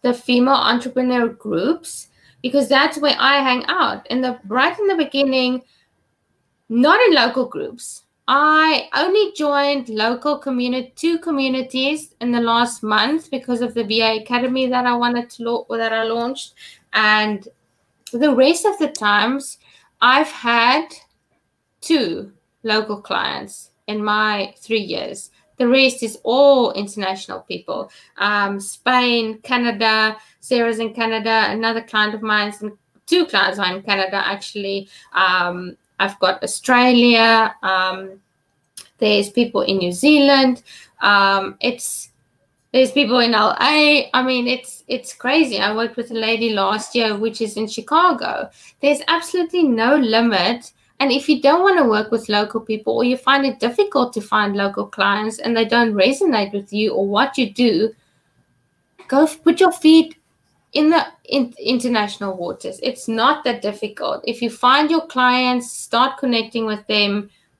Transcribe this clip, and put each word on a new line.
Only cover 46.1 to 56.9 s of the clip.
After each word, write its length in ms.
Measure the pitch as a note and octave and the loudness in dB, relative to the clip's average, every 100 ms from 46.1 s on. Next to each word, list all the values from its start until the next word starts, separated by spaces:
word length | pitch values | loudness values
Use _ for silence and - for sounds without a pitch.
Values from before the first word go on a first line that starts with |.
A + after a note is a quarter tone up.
a 20 | |
lady 380 | A3+ A3 A3+ A#3 | -4 -2 0 0
last 420 | G#3 G3 G#3 - | 0 0 -2 -4
year, 240 | A#3+ A3 G3+ | -2 0 -2
which 240 | A3+ G#3+ | -4 -4
is 160 | G#3+ G#3 | -6 -6
in 100 | G#3+ | -8
Chicago. 800 | A#3 - D#4 F4+ C4+ - - - - - _ | -8 -2 2 2 0 -4 -8 -10 -14 -20 _
There's 220 | C#4+ D4 - | 0 0 0
absolutely 560 | E4 E4 F4+ E4 F4+ | -2 -2 -4 -2 0
no 320 | D4 A3+ A#3 D4 | 0 2 2 2
limit. 760 | A#3 A3 A#3 F#3+ F3+ A#3+ - _ _ - | 2 2 2 2 0 -4 -10 _ _ -4
And 120 | C4+ | -2
if 160 | C4+ D4+ | 0 0
you 120 | C#4 | 2
don't 200 | C#4+ E4+ | 4 4
wanna 240 | G4 F4+ B3 | 4 4 2
work 240 | G#3+ G#3+ | 2 0
with 180 | A3+ A3 | -4 -2
local 300 | G#3 G#3 A3 | -2 -2 -4
people, 320 | A3 G#3+ A3 A3+ | -6 -4 -2 0
or 80 | |
you 140 | B3 B3+ | 0 0
find 280 | - C#4 C4+ | 2 2 0
it 140 | - | -2
difficult 540 | A#3+ A#3+ G4+ - A#3+ | -2 0 0 0 -2
to 80 | A3 | -4
find 340 | G3+ G#3+ G3+ G3+ | -4 -2 0 -2
local 300 | G3 G3+ G3+ | -4 -4 -8
clients 500 | - G3+ G3+ G#3+ A3 | -2 -2 0 -4 -6
and 160 | A#3 A3+ | -2 -2
they 80 | A3+ | 2
don't 280 | A#3+ A3+ | 2 2
resonate 600 | G#3 A#3+ C4+ F#4 A3+ G3+ | 4 2 2 0 0 -2
with 180 | G3+ G3 | -6 -6
you 200 | G#3 G#3+ | -2 -2